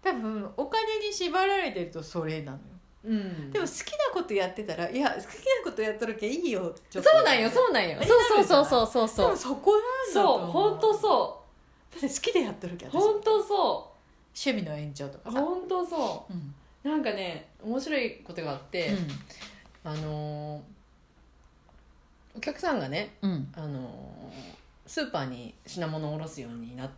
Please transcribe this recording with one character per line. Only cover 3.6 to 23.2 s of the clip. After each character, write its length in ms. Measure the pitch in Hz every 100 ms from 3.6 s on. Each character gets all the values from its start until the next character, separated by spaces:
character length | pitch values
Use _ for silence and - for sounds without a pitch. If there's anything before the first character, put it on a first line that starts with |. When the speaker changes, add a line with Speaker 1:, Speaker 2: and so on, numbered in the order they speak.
Speaker 1:
も 40 |
好 60 | 349
き 220 | - -
な 180 | 605 571
こ 120 | 370
と 100 | 349
や 140 | 202 180
っ 60 |
て 100 | 185
た 100 | 208
ら、 160 | 160 170
い 80 | 247
や、 120 | 277
好 100 | -
き 20 |
な 80 | - - 539 523
こ 60 | 339
と 100 | -
や 120 | 220
っ 40 | 214
と 100 | 226
る 100 | 214
け 100 | 208
ん 60 |
い 160 | 294 349
い 20 |
よ、 240 | 202 175 - _
ち 80 | 190
ょ 20 |
っ 40 |
と。 60 | 554
Speaker 2:
そ 100 | 640
う 20 |
な 100 | 415
ん 80 | 247
よ、 80 | 220
そ 200 | 480 508
う 40 |
な 60 | 269
ん 100 | 180
よ。 100 | 156
Speaker 1:
あ 20 |
れ 60 | -
Speaker 2:
そ 80 | 480
う 40 |
そ 180 | 480 415
う 40 |
そ 160 | - 294
う 20 |
そ 180 | 294 254
う 40 | 226
そ 180 | 254
う 40 | 220
そ 140 | - 185
う。 20 |
Speaker 1:
な 40 |
る 60 | -
じ 80 | 254
ゃ 20 |
な 60 |
い？ 20 | 269
多 0 |
分 60 |
そ 20 |
こ 80 | 381
な 60 | 427
ん 360 | 480 523 494
だ 80 | 370
と 120 | 370
思 100 | 233
う。 20 | 175
Speaker 2:
そ 20 |
う、 20 |
ほ 200 | 311 415 -
ん 40 |
と 140 | 440 427
そ 440 | 427 269 - - - _ _ _ _
う。 20 |
Speaker 1:
だ 40 | -
っ 20 |
て 80 | 269
好 120 | -
き 120 | -
で 80 | 381
や 100 | 233
っ 40 |
と 120 | - 180
る 100 | 175
け 100 | -
ん、 20 |
私。 20 |
Speaker 2:
ほ 180 | 320 415
ん 100 | 415
と 180 | 427 427
そ 140 | -
う。 20 | 403 302 170 - - _ _ _ -
Speaker 1:
趣 160 | 277
味 100 | 220
の 120 | 165 151
延 160 | 151
長 160 | 139 139
と 100 | -
か 120 | -
さ。 100 | 247
Speaker 2:
ほ 140 | 302
ん 140 | 359 359
と 180 | 370 359
そ 400 | 339 233 160 -
う。 40 |
Speaker 1:
う 40 | 180
ん。 180 | 139 - _ _
Speaker 2:
な 100 | 277
ん 80 | 311
か 100 | 240
ね、 360 | 196 185 160 - _
面 180 | 214 254
白 180 | 294 294
い 200 | 233 -
こ 160 | -
と 100 | 170
が 60 | 156
あ 60 | 135
っ 40 |
て、 240 | - 180 160
Speaker 1:
う 1000 | 202 160 139 135 - - - - _ 160
ん。 20 |
Speaker 2:
あ 40 |
の 640 | 151 156 151 151 147 151 147
ー、 1800 | - - _ _ _ _ _ _ _ _ _ - _ _ _ _ _ 226
お 40 |
客 200 | 302 294
さ 140 | 359
ん 40 | 262
が 120 | 135
ね、 260 | 151 208 -